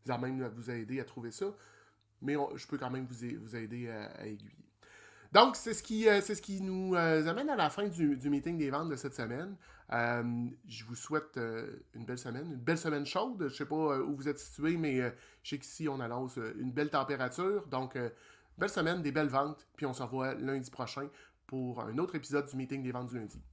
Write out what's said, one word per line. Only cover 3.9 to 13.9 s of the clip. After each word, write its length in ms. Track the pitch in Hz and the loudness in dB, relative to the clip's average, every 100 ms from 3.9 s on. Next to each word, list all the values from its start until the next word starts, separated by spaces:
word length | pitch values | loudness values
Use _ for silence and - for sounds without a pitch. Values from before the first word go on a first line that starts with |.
| 110 104 | -8 -10
à 120 | - 107 | -10 -10
aiguiller. 300 | 104 104 - - _ - - - - - | -10 -14 -20 -20 _ -20 -20 -20 -20 8
Donc, 240 | 202 254 247 | 10 10 6
c'est 160 | 226 | -2
ce 100 | 220 | -2
qui, 240 | - 220 220 | -2 6 8
euh, 140 | 202 | 8
c'est 120 | 202 | 6
ce 80 | 208 | -4
qui 200 | - 196 | -4 -4
nous, 340 | 190 185 185 180 | -2 0 2 4
euh, 320 | 165 160 156 | 6 6 4
amène 220 | 196 294 | 0 0
à 80 | 247 | 4
la 120 | 151 | 2
fin 200 | 196 202 | 2 -2
du, 260 | 170 151 135 | 4 4 4
du 140 | 139 | 2
meeting 280 | 143 165 170 | 0 0 0
des 120 | 143 | 0
ventes 180 | 143 165 | 0 -2
de 80 | 135 | -2
cette 200 | 143 123 | -4 -4
semaine. 420 | 113 123 190 190 - - - | -4 -4 -6 -10 -18 -20 -4
Euh, 540 | 120 120 120 120 120 120 - 180 | 0 2 2 0 -2 -2 -6 -14
je 200 | 110 110 | -14 -10
vous 100 | 120 | -10
souhaite, 400 | - 151 151 131 | -2 -2 -2 -4
euh, 400 | 117 113 110 107 - | -4 -4 -8 -12 -14
une 120 | 117 113 | -12 -8
belle 120 | 123 | -6
semaine, 360 | 123 123 165 | -6 -6 -6
une 60 | 131 | -4
belle 180 | 120 165 | 0 0
semaine 280 | 165 147 143 | 2 -2 0
chaude. 440 | 185 240 214 147 | 0 -2 -2 -4
Je 40 | |
sais 120 | - 139 | -2 -2
pas, 100 | 156 | 2
euh, 280 | 156 | 2